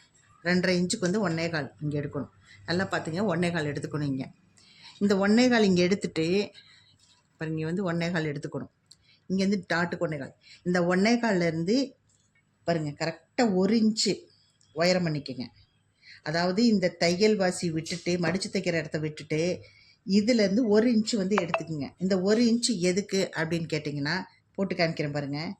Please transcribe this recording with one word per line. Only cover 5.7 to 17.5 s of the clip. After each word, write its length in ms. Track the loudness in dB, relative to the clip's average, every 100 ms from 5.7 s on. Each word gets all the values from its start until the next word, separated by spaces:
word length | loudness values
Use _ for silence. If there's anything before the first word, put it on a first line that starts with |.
| 4
எடுத்துட்டு, 720 | 4 2 -2 -2 0 0 -2 -8 -20 -20 _ _ _ _ _ -10
பாருங்க, 240 | -6 -4
இங்க 220 | -4 -2
வந்து 80 | -2
ஒன்னே 200 | -2 -2
கால் 140 | -2 -4
எடுத்துக்கணும். 460 | -6 -8 -8 -10 _ _ -20 _ _ -6
இங்க 180 | 0 0
இருந்து 200 | 0 -2
டாட்டுக்கு 340 | -2 -2 -2 -4
ஒன்னே 100 | -6
கால். 180 | -10 -16 -20 -10
இந்த 180 | -2 0
ஒன்னே 380 | 2 2 4 2
கால்ல 240 | 2 0 0
இருந்து 480 | 0 0 0 0 -8 _ _ _ _ _ _
பாருங்க, 260 | -2 -2 -2
கரெக்டா 680 | -4 -6 -6 _ 0 2 4
ஒரு 220 | 4 4
இன்ச்சு 420 | 4 2 0 -2 -6 _ _ _ _
உயரம் 320 | 0 2 2 0
பண்ணிக்கங்க. 420 | -4 -6 -10 -12 _ _ _ _ _ -20 -14
அதாவது 420 | -6 -2 0 4 4
இந்த 220 | 4 2
தையல் 480 | 2 0 4 2 4
வாசி 360 | 0